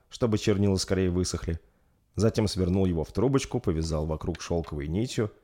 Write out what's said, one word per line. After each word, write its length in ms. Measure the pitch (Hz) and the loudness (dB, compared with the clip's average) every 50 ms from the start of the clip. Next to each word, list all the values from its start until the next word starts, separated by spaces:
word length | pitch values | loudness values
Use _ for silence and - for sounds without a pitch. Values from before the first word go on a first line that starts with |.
| _ _ | _ _
чтобы 300 | - - 127 117 107 104 | -8 -2 0 0 0 2
чернила 380 | - - 104 98 101 101 98 | 2 2 2 4 4 4 2
скорее 340 | 92 - - 98 92 95 90 | 2 0 0 0 2 2 2
высохли, 480 | 87 90 90 - - 85 - - 82 82 _ _ _ _ _ _ _ _ _ _ _ | 2 0 0 0 -2 -4 -4 -4 -6 -6 _ _ _ _ _ _ _ _ _ _ _
затем 320 | - 98 113 - - 110 95 | 2 2 2 4 2 0 0
свернул 380 | - 92 92 87 90 98 95 | 0 0 0 2 2 4 2
его 180 | 92 87 80 76 | 2 2 0 -2
в 80 | - - | -4 -2
трубочку, 480 | - 98 139 135 139 - - - 123 | 0 2 2 2 2 0 -2 -4 -4
повязал 460 | - - 85 78 80 80 80 76 78 | -2 -2 -2 -2 -2 -2 -2 -2 -2
вокруг 340 | 80 78 78 - 90 85 - | -2 -4 -4 -4 -6 -6 -6
шелковой 480 | - - 85 85 80 - - 73 71 73 | -4 -4 -2 -2 -2 -4 -6 -6 -6 -4
нитью 420 | 78 95 120 127 - - 110 104 - _ | -2 -2 -2 -2 -2 -2 -2 -2 -4 _